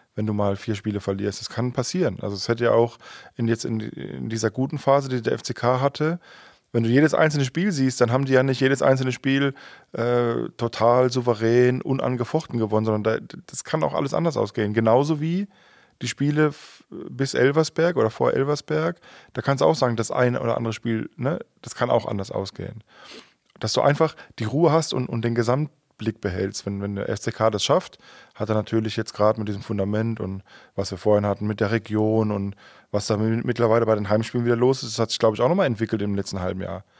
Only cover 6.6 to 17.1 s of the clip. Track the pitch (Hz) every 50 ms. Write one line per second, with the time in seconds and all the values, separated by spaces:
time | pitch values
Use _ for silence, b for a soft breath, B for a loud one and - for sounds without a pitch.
6.6 | B B - 120 117 113 120 135 151 151 - - - 156 147 147 139 123 - 160
7.6 | 180 208 180 139 135 131 127 - 123 117 120 131 139 131 135 127 131 135 135 127
8.6 | 139 131 139 131 - 139 135 131 131 127 123 - - 135 135 139 143 139 135 B
9.6 | B B B B B B - - 113 120 123 123 120 117 117 120 117 117 - -
10.6 | 120 113 - - 110 117 120 127 127 127 120 127 120 123 117 107 113 113 117 123
11.6 | 123 127 123 127 - - 135 131 - - 127 120 120 - - 156 - - - 120
12.6 | 110 104 107 107 110 110 107 107 104 110 113 - - - - - - - - -
13.6 | - - - 156 156 147 - 160 156 135 - - 165 170 139 117 107 104 - -
14.6 | 107 101 107 113 113 113 113 127 143 147 165 147 151 160 170 185 202 - b b
15.6 | b b b b b b b b - 120 - - 139 147 147 151 156 151 143 -
16.6 | - - - - - - - - - -